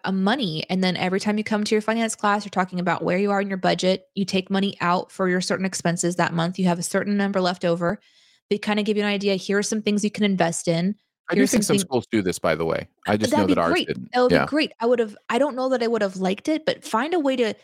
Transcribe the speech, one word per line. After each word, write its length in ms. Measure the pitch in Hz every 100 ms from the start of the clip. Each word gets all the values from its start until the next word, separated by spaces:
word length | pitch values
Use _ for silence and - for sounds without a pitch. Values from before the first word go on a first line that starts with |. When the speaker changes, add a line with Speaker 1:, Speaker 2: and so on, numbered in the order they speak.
Speaker 1:
a 80 | -
money, 520 | 190 190 277 196 156 -
and 140 | 190
then 140 | 185 175
every 240 | 180 190
time 180 | 214 208
you 60 |
come 200 | 214 208
to 100 | 208
your 80 | 214
finance 320 | 214 226 226
class, 300 | - 208 208
you're 60 | 208
talking 300 | 190 185 180
about 220 | 180 160
where 140 | 170 180
you 120 | 202
are 100 | 196
in 80 | 202
your 80 | 185
budget. 480 | 180 175 185 190 _
You 100 | 196
take 260 | 190 190 185
money 260 | 196 196 -
out 300 | 175 180 -
for 160 | - 185
your 120 | 180
certain 240 | 180 185 190
expenses 500 | - 175 170 175 175
that 160 | 170
month. 240 | 165 165 185
You 80 | 185
have 120 | 175
a 40 |
certain 340 | - 196 196 202
number 240 | 202 196
left 240 | 180 185
over. 360 | 175 170 170 208 _ _ _ _ -
They 80 | 208
kinda 240 | 214 208
give 140 | 208 208
you 40 |
an 60 | 208
idea, 280 | 202 202 190
"Here 220 | - 202
are 40 |
some 180 | 202 220
things 220 | 208 208
you 60 | 208
can 140 | -
invest 440 | 208 185 165 - -
in. 260 | 165 180 - _ _ -
Speaker 2:
I 40 |
do 40 | -
Speaker 1:
Here's 120 | 262
Speaker 2:
think 100 | 233
some 140 | 196 147
Speaker 1:
something" 80 | 90
Speaker 2:
schools 180 | 123 -
do 100 | 110
this, 180 | 90 -
by 160 | 87
the 120 | 78 82
way. 200 | - - _ -
I 100 | 107
just 160 | 107
Speaker 1:
That'd 120 | 294
Speaker 2:
know 20 | -
Speaker 1:
be 80 |
Speaker 2:
that 60 | -
ours 100 | -
Speaker 1:
great. 140 | - -
Speaker 2:
didn't. 240 | - -
Speaker 1:
That 80 | 247
would 80 | 247
be 60 |
Speaker 2:
Yeah. 100 | -
Speaker 1:
great. 280 | - 302 262 -
I 40 |
would've, 320 | 233 240 214 208 -
I 80 | 240
don't 180 | 285 254
know 140 | 262
that 120 | 247
I 40 | 233
would've 320 | 226 196 185
liked 300 | 190 196 -
it, 180 | 311 311
but 180 | -
find 300 | - 220 294
a 40 | 349
way 160 | 277 254
to, 180 | 220 208